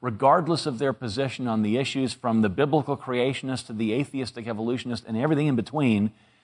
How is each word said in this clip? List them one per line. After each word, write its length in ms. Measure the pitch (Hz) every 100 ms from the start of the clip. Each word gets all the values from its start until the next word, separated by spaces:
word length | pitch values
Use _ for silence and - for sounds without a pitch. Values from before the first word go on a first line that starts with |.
regardless 640 | 123 104 135 170 156 160 156
of 140 | 117
their 140 | 139
position 540 | 123 120 107 135 - 123
on 140 | 110
the 160 | 107 120
issues, 340 | 135 135 127
from 300 | - 120 113
the 80 | 107
biblical 480 | 90 139 151 139 139
creationist 720 | - 123 127 131 131 127 -
to 60 |
the 200 | 110 110
atheistic 540 | 120 139 135 120 123 113
evolutionist 580 | 107 113 123 123 117 -
and 80 | 110
everything 300 | 147 147 151
in 80 | 120
between, 560 | 101 151 131 107 110 - _ _